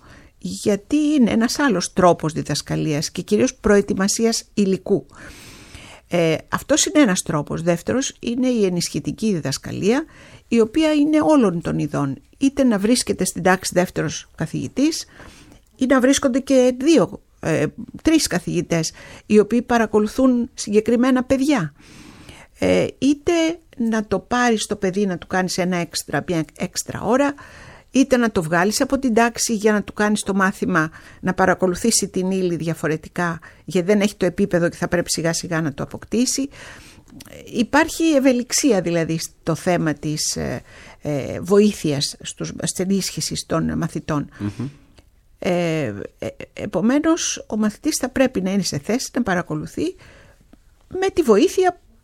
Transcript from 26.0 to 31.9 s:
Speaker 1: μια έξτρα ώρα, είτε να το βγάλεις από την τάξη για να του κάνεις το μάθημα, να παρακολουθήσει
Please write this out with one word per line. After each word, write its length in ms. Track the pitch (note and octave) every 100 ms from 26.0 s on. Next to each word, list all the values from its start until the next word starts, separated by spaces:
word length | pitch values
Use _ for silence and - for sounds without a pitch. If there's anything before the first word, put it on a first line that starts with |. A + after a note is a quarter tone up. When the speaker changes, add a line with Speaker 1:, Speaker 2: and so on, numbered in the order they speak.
| - C#3+ C#3+
Speaker 1:
μια 180 | E3+ D3+ -
έξτρα 440 | F#3 - - -
ώρα, 320 | F#3 B3+ C#4+ C#4+ - - - - _
είτε 260 | B3+ C4+ B3
να 140 | A#3
το 120 | G3+
βγάλεις 380 | D#3 E3+ F#3+ -
από 180 | C4+ C4+
την 140 | C4+
τάξη 420 | A3 A#3 A#3 - G#3+
για 160 | G#3+
να 120 | G#3
του 100 | -
κάνεις 300 | - G#3 G#3
το 100 | -
μάθημα, 560 | G3 F#3+ - F#3 F3 D#3 - - -
να 120 | F#3+
παρακολουθήσει 760 | F#3 F#3 F3 F#3 F3 A#3